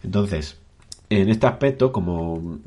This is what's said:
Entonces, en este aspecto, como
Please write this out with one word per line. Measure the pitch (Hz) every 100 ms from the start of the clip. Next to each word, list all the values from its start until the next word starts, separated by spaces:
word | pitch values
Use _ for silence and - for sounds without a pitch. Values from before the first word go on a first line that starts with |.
Entonces, | - 101 98 76 73 - - _ - - -
en | 104 98
este | 110 127
aspecto, | 127 143 135 131
como | 117 87 85 85 82 85 78